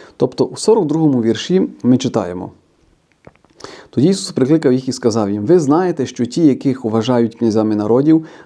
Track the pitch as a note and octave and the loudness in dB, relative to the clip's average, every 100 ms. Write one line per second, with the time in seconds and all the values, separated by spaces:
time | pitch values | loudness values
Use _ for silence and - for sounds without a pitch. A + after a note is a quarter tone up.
0 | - - A#2+ - B2+ C#3+ - A3 D3+ D#3 | -20 -4 -4 -2 -4 -2 0 2 0 0
1 | D#3 B2+ A2 G#2+ - F#3 - - B2 B2+ | 0 2 0 -2 -2 -2 -2 -2 0 2
2 | B2 A#2 F2+ F2+ G2 - _ _ _ _ | 0 -4 -4 -8 -12 -16 _ _ _ _
3 | _ _ _ _ _ _ - - - - | _ _ _ _ _ _ -20 -20 -8 0
4 | D3+ F#3+ - - C3 D#3+ D3 B2+ B2+ A2+ | 2 2 -4 -2 2 2 2 0 -2 -4
5 | A#2+ A2+ G2+ G#2 G#2 F3+ C#3 D#3 F#3 E3 | -2 0 -2 -2 2 2 2 0 0 -2
6 | B2+ - A#2+ E3+ D#3+ B2 C#3 B2+ A2 A2+ | -6 -4 -6 0 2 2 -2 -4 -2 -2
7 | A#2 B2 A#2 - A#2 G#2+ A2 G#2 G#2 A#2+ | 0 0 0 0 0 0 0 0 2 2
8 | D3 D#3+ D#3+ - | 4 2 0 -14